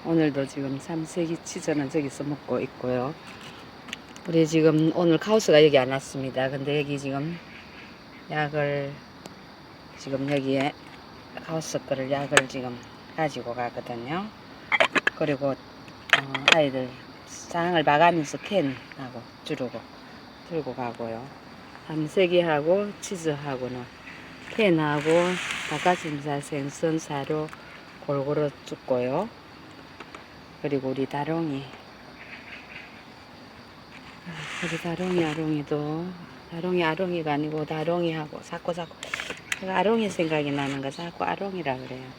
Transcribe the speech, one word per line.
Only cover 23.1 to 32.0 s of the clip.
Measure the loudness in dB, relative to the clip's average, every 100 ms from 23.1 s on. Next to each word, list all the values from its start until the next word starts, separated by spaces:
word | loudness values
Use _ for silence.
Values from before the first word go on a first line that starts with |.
| -4 -2 -2 -4 -4 -4 -6 -10 -14 -16 -16 -16 -16 -8
캔하고 | 2 4 6 4 2 4 6 4 0 -4 -4 -4
닭가슴살, | 2 2 2 0 -4 -2 -4
생선, | -2 -4 -4 0 0 0
사료 | -2 -4 -2 -2 -2 -10 -16 -18 -18 -14 -2
골고루 | -2 0 0 0 -2 -12
줍고요. | -12 0 0 2 0 -2 -8 -20 -20 -20 -18 -20 -18 -16 -16 -18 -20 -20 -8
그리고 | -2 0 0
우리 | -2 -2
다롱이, | -2 -2 0 -2 -4 -8 -14 -18 -20